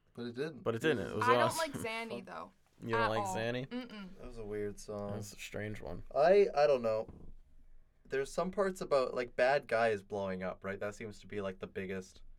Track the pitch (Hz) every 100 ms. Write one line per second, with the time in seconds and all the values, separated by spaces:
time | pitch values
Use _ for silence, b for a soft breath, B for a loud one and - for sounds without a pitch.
0 | _ - 120 120 160 127 107 113 156 123
1 | 67 104 - 123 113 - - - - 226
2 | 226 - 180 82 87 _ _ _ 113 113
3 | 110 110 185 113 113 127 127 247 247 208
4 | 190 - - 117 104 104 104 98 - 104
5 | 101 101 104 - - - 107 104 - 85
6 | - 135 160 202 196 143 147 131 113 110
7 | - - - - - - - - - _
8 | - 135 139 - 185 190 190 185 185 143
9 | 127 123 120 - 127 143 135 113 117 104
10 | - 104 98 92 92 - 98 98 104 104
11 | 110 98 92 104 95 92 95 101 95 95
12 | 92 - -